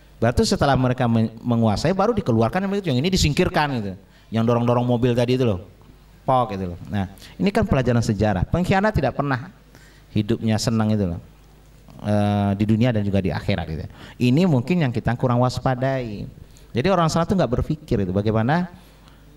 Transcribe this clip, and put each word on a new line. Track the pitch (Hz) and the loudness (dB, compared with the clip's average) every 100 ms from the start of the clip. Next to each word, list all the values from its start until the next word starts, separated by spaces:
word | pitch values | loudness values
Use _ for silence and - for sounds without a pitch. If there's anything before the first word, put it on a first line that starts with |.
| - - | -20 -2
baru | 117 127 | 0 2
setelah | 220 214 143 | 2 2 2
mereka | 127 127 123 123 | 2 2 0 2
men-, | 113 110 - | 2 0 -2
menguasai, | - 117 113 98 151 | -2 2 2 2 0
baru | 190 202 226 | 0 0 0
dikeluarkan | 190 113 113 185 196 | 0 2 2 0 -4
yang | |
begitu, | 202 185 | -4 -2
yang | 123 | -2
ini | 165 | 0
disingkirkan | 185 170 143 180 - 147 127 | 2 2 2 0 0 -2 -2
gitu. | 101 92 - - - | -6 -10 -16 -20 -6
Yang | 110 113 | -2 2
dorong-dorong | 120 120 123 123 | 2 2 2 2
mobil | 120 123 | 2 2
tadi | 120 120 127 | 2 2 2
itu | 123 | 0
loh, | 95 90 - - - - - - | -2 -6 -20 -20 -20 -20 -10 -2
pok | 131 120 98 | 0 0 -4
gitu | 92 | -8
loh. | 87 - | -10 -8
Nah, | 104 92 - - - | -4 -4 -8 -16 -4
ini | 185 | 0
kan | 226 | 0
pelajaran | 208 143 123 120 | 0 0 2 2
sejarah. | 113 101 107 92 87 | 0 0 0 0 0
Pengkhianat | 165 180 190 214 208 | -2 0 2 2 0
tidak | 135 | -2
pernah | 113 143 127 127 - - - - - - | -2 -4 -4 -8 -20 -20 -20 -20 -20 -6
hidupnya | 107 104 113 110 107 | -2 0 0 0 0
senang | - 113 107 | 0 0 0
itu | 107 95 | 0 -2
loh. | 85 - - - - - - - - | -4 -10 -20 -20 -20 -20 -20 -20 -10
Eh, | - 104 104 104 101 98 | -2 0 2 0 0 0
di | 107 | 2
dunia | 110 123 | 2 2
dan | 113 | 0
juga | 101 98 | 0 0
di | 92 | 0
akhirat | 76 - 95 | -2 -4 -4
gitu. | 82 78 - - - - | -4 -8 -10 -14 -16 -2
Ini | 123 131 | 2 4
mungkin | 185 135 113 180 | 4 2 0 0
yang | 139 | 0
kita | 113 - 117 | -2 -4 -2
kurang | 127 120 | 0 2
waspadai. | 127 123 131 127 131 135 123 101 - - - - - - | 0 0 -2 -2 -2 -4 -6 -10 -12 -16 -20 -20 -8 -2
Jadi | 151 | 0
orang | 185 165 | 2 2
sana | 170 | 2
tuh | 165 196 | 0 0
nggak | 131 120 | 0 0
berpikir | 127 151 - 98 | -2 -4 -2 -2
itu | 92 | 0
bagaimana. | 92 104 110 113 165 180 - - - - - - | 0 0 0 2 0 -2 -8 -20 -20 -20 -20 -20